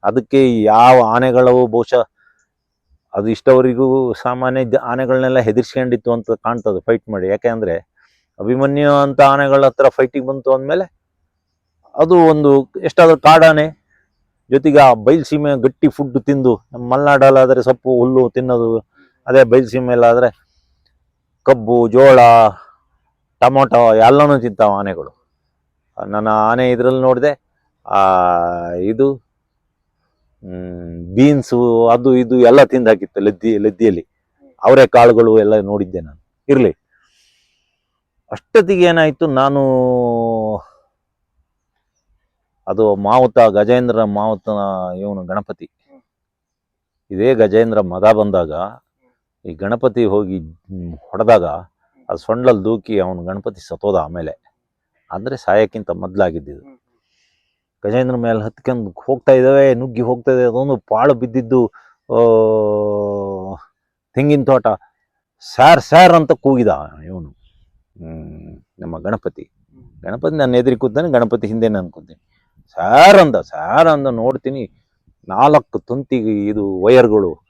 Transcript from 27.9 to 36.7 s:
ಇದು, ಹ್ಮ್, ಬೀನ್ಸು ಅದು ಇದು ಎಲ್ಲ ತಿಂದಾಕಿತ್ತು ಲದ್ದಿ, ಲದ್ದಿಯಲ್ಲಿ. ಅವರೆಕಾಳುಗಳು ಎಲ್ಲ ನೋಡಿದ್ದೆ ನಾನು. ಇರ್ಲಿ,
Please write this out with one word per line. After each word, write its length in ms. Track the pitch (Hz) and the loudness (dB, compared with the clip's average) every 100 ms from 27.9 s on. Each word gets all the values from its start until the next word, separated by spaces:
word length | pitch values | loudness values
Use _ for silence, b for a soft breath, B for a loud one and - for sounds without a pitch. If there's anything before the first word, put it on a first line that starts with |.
| 98 95 92 90 87 85 87 87 | 0 2 2 0 -2 -4 -6 -10
ಇದು, 440 | 87 95 113 139 135 _ _ _ _ _ _ _ _ _ _ _ _ | -8 -6 -2 -4 -4 _ _ _ _ _ _ _ _ _ _ _ _
ಹ್ಮ್, 720 | 95 90 90 87 85 85 85 | -18 -16 -16 -16 -16 -16 -8
ಬೀನ್ಸು 760 | 98 139 143 120 123 120 117 117 | 0 2 2 -2 -2 0 2 2
ಅದು 280 | 120 127 127 | 2 2 0
ಇದು 200 | 120 127 | 0 4
ಎಲ್ಲ 280 | 120 135 | 6 6
ತಿಂದಾಕಿತ್ತು 560 | 135 131 113 104 98 - | 4 2 2 0 0 -4
ಲದ್ದಿ, 380 | 101 98 110 104 | -4 -2 -4 -2
ಲದ್ದಿಯಲ್ಲಿ. 480 | 107 92 113 87 - _ _ _ _ _ | -2 0 -2 -2 -10 _ _ _ _ _
ಅವರೆಕಾಳುಗಳು 760 | - 135 127 123 120 113 113 110 | 4 6 6 6 6 6 4 4
ಎಲ್ಲ 220 | 104 107 | 2 0
ನೋಡಿದ್ದೆ 400 | 98 104 92 92 | -2 -8 -8 -10
ನಾನು. 200 | 76 73 _ _ - | -14 -20 _ _ -2
ಇರ್ಲಿ, 260 | 139 110 | 0 0